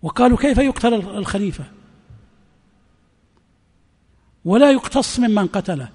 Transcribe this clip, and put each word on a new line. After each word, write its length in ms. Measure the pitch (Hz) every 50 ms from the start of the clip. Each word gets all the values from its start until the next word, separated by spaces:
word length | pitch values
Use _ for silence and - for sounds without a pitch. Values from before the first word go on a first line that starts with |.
| -
وقالوا: 360 | 160 - - 247 247 247 -
"كيف 200 | - 285 262 208
يقتل 360 | 285 269 254 - - 233 233
ال-، 220 | 220 180 196 -
الخليفة 480 | 208 196 - - 196 202 196 147 - 143 - - - _ _ _ _ _ _ - - _ _ _ _ _ _ _ _ _ _ _ _ _ _ _ _ _ _ _ _ _ _ _ _ _ _ _ _ _ _ _ _ _ _ _ _ _ _ _ _ _ _ _ _ _
ولا 260 | 170 185 233 285 285
يقتص 480 | 277 254 - - - 277 - - - 247
ممن 260 | 247 233 214 208 196
قتله؟ 420 | 175 - 202 180 - 175 143 127 113 -